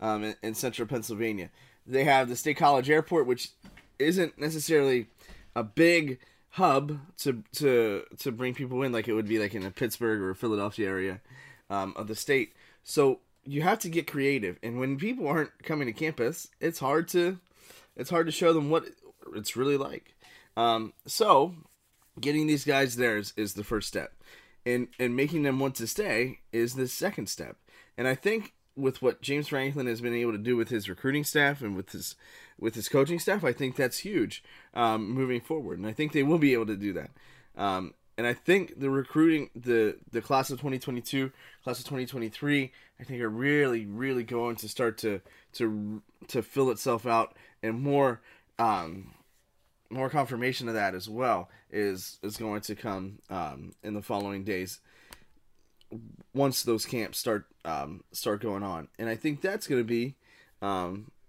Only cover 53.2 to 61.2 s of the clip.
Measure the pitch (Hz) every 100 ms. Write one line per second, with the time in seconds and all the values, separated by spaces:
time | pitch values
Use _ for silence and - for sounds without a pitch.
53.2 | - 92 80 69 85 - 107 104 101 104
54.2 | 101 98 98 92 92 - _ _ - -
55.2 | - _ _ _ _ _ - 113 110 -
56.2 | - 131 139 123 - 110 - 123 104 -
57.2 | 123 104 - _ 82 76 71 90 - -
58.2 | 117 104 113 98 101 82 69 - 113 113
59.2 | 156 143 190 208 - 131 113 117 127 -
60.2 | _ - _ - 98 95 90 98 107 _